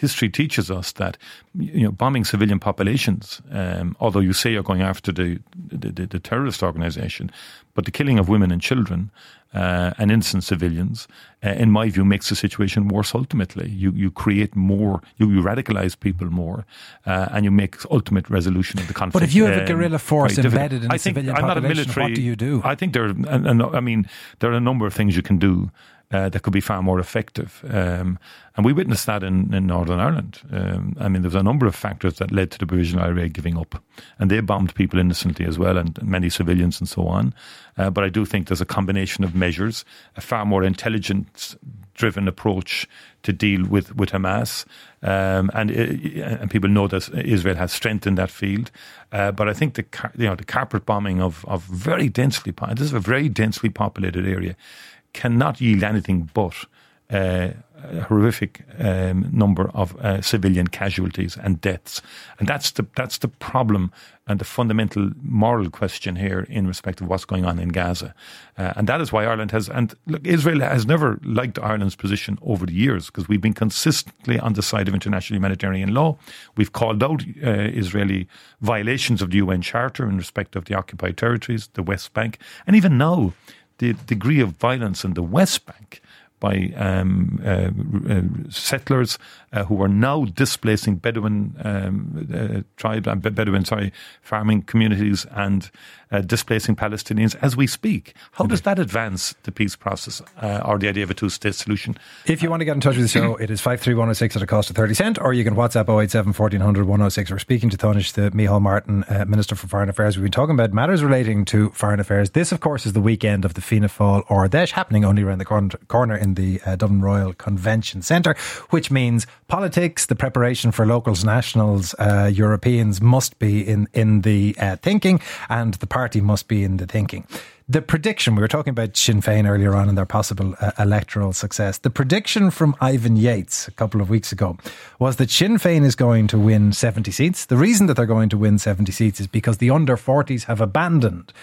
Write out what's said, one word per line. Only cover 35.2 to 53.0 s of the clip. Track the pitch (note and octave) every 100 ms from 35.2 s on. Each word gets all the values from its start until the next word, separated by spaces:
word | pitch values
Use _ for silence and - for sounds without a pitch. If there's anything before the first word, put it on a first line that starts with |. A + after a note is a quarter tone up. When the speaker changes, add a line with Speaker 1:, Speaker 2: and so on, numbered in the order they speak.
| F#2 E2
Speaker 1:
as | E2+ E2
well, | F2+ F#2
and | E2+ -
many | G#2 F2+ F2
civilians | - E2+ F2+ F2 -
and | F2
so | - E2+
on. | F#2 B2 - - - - -
Uh, | G2
but | F#2
I | G2
do | G2
think | G#2 G2+ F2
there's | F#2
a | F#2
combination | - F#2+ G2 F#2+ -
of | F#2+
measures, | F2+ F2 E2 G#2+ A2+ - - - -
a |
far | - A#2 G#2
more | G2
intelligence-driven | F#2+ F#2+ A2+ A2 - G2 G2+ - - - - G#2+ - - A2+ G2 G2
approach | F2+ A2 F#2+ - - - - - _
to | -
deal | F#2+ G#2+ F#2+ F#2
with, | G2+ -
with | - F#2+
Hamas. | G2 F#2 G2+ A#2 - - - - _
Um, | G2 G2 F#2+ F#2+ G2
and, | G#2+ G#2+
uh, | - A#2 - - - - A#2
and | A2
people | A2 G2
know | G#2 G2
that | F#2 -
Israel | - - G#2 F2+ F2
has | F2+
strength | - A#2 G#2+ G2+
in |
that | F#2 F#2
field. | - G2+ G2+ A#2+ - - - -
Uh, | G#2 G2+
but | G2 G#2
I |
think | G#2+ D3+
the | A#2
car-, | G#2+ - - -
you | A2+
know, | F#2
the |
carpet | - - B2+ G#2+ -
bombing | G#2 G2+ F#2
of, | F#2 E2
of | - F#2
very | F#2 F#2 B2 F3+ B2+
densely | G2+ C3 - -
po-, | - -
this | A#2 D3
is |
a |
very | B2+